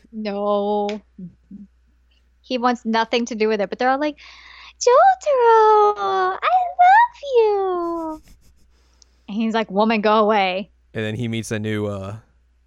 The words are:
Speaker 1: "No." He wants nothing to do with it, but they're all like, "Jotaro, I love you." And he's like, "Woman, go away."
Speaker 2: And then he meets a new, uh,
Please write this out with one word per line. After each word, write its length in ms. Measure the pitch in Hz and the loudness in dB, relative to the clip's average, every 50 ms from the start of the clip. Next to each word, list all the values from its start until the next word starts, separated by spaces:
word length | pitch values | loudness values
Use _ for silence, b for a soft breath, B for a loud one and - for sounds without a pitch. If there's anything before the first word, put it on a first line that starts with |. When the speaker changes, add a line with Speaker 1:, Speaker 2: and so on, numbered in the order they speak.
| B _ | B _
Speaker 1:
"No." 880 | - 220 214 208 196 202 202 202 208 202 202 208 208 208 202 208 208 208 - _ _ - 185 170 - _ _ _ 202 - 202 _ _ _ _ _ _ _ _ _ _ _ _ _ _ _ | -14 -10 -10 -8 -6 -4 -4 -2 -2 -2 -2 -2 -2 -4 -4 -6 -8 -10 -12 _ _ -20 -20 -20 -20 _ _ _ -20 -20 -20 _ _ _ _ _ _ _ _ _ _ _ _ _ _ _
He 160 | _ - 262 | _ -8 -6
wants 280 | 247 233 247 247 233 - | -2 -2 -2 -2 -2 -4
nothing 400 | 220 226 226 226 - 262 240 240 | -4 -2 -2 -2 0 -2 -2 -2
to 80 | - 247 | -4 -4
do 120 | 208 214 | -4 -2
with 140 | 220 220 202 | -2 0 -2
it, 80 | 196 185 | -4 -6
but 100 | - - | -4 -4
they're 100 | 247 254 | -2 -2
all 80 | 269 269 | 0 0
like, 180 | 302 - 190 B B B B B B B B B B B B | -2 -6 -6 B B B B B B B B B B B B
"Jotaro, 1160 | _ - 480 480 571 698 784 762 740 - 605 554 508 466 466 453 440 427 427 427 415 415 415 415 | _ 0 4 4 6 6 4 4 2 -2 -2 0 2 4 4 4 6 6 4 4 4 4 2 0
I 400 | 415 403 392 381 381 370 370 381 - | -2 -4 -4 -2 -2 -2 -2 -4 -2
love 800 | - 605 719 740 719 698 698 679 719 719 784 906 960 960 960 - - 571 523 | -2 0 0 0 0 -2 2 4 6 6 8 6 4 2 0 -12 -10 0 2
you." 840 | 466 440 427 415 403 392 381 359 349 339 339 339 339 330 320 311 311 - - - _ _ _ _ _ _ _ _ _ _ _ _ _ _ _ _ _ _ - | 2 2 2 2 0 -2 -2 -4 -4 -4 -6 -6 -6 -8 -10 -10 -12 -16 -20 -20 _ _ _ _ _ _ _ _ _ _ _ _ _ _ _ _ _ _ -10
And 80 | 196 | -6
he's 160 | 220 226 226 214 | -4 -4 -2 -2
like, 180 | 226 220 - | -2 -4 -2
"Woman, 300 | 180 196 220 220 226 214 | 0 0 0 2 0 0
go 180 | 202 214 214 220 | 2 2 2 4
away." 500 | 214 208 220 208 190 185 180 190 226 - _ _ _ _ _ | 2 2 2 2 0 0 -2 -6 -8 -12 _ _ _ _ _
Speaker 2:
And 120 | - 110 | -6 -6
then 100 | 107 107 | -6 -4
he 140 | 110 123 113 | -6 -6 -4
meets 200 | 113 113 107 - | -6 -6 -6 -6
a 100 | 113 107 | -6 -6
new, 260 | 107 107 107 107 104 | -4 -4 -4 -4 -4
uh, 300 | 104 101 98 95 98 107 110 - _ _ _ _ _ _ _ _ | -6 -8 -8 -10 -12 -14 -16 -20 _ _ _ _ _ _ _ _